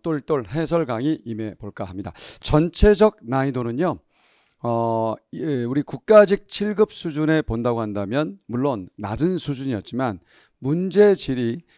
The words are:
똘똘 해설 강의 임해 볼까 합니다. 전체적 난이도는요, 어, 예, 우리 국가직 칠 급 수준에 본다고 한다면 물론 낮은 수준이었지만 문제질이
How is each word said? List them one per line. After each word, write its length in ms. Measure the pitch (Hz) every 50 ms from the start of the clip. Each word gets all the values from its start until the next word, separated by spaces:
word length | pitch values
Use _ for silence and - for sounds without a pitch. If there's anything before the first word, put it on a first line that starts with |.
| -
똘똘 420 | 170 160 143 - - 160 139 113 90
해설 380 | 117 160 165 131 165 170 160
강의 340 | 120 120 110 127 151 160 - -
임해 300 | 120 113 107 110 110 -
볼까 300 | - - 101 - - 104
합니다. 280 | 90 90 95 98 92 - - - - - -
전체적 800 | - - 151 151 160 175 - - - 214 208 165 214 214 - - -
난이도는요, 760 | 117 127 135 135 139 127 127 120 117 117 131 180 175 123 85 - _ _ _ _ _ _ _ _ _ _ _ -
어, 520 | 120 117 117 117 113 113 113 113 113 110 - _ _ -
예, 320 | - - 160 143 123 120
우리 180 | 120 131 147 143
국가직 680 | - - - - - 214 214 208 165 202 196 - _
칠 260 | - - 202 214 208
급 180 | 180 214 208 -
수준에 500 | - - 170 143 147 156 156 156 156 -
본다고 380 | - 113 117 117 123 120 113
한다면 580 | 113 107 101 101 101 95 117 143 156 98 - 98 _
물론 420 | - 113 120 135 147 131 104 92 - _
낮은 420 | - 104 95 110 113 147 180 185 160
수준이었지만 800 | - 147 143 123 135 135 123 101 90 - 113 120 131 120 98 87 - _ _ _ _ _ _ _
문제질이 1000 | - 131 151 175 185 190 156 196 208 208 196 - - - 131 127 123 113 117 175 - _ _